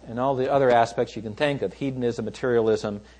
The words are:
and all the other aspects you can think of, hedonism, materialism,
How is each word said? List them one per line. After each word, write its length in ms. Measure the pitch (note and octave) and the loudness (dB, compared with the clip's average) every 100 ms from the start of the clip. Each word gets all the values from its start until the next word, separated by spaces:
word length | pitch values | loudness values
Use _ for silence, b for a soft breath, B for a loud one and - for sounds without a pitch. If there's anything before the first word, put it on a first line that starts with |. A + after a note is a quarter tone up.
| D3 | -12
and 120 | A#2 | -4
all 160 | C3+ B2+ | -2 0
the 160 | C3+ | 0
other 180 | C#3 C3 | 4 6
aspects 460 | A#2+ A2+ - A#2 A2+ | 6 4 0 -4 -6
you 60 | |
can 140 | A2 G#2 | -10 -2
think 260 | D3 C#3 | -2 0
of, 120 | G2 | -4
hedonism, 520 | - C#3 B2+ A#2+ A#2 G#2+ | -4 -6 -4 -4 -4 -8
materialism, 760 | - C3 A#2 A2 G#2+ G#2+ G#2 b | -4 0 2 2 0 -2 -8 b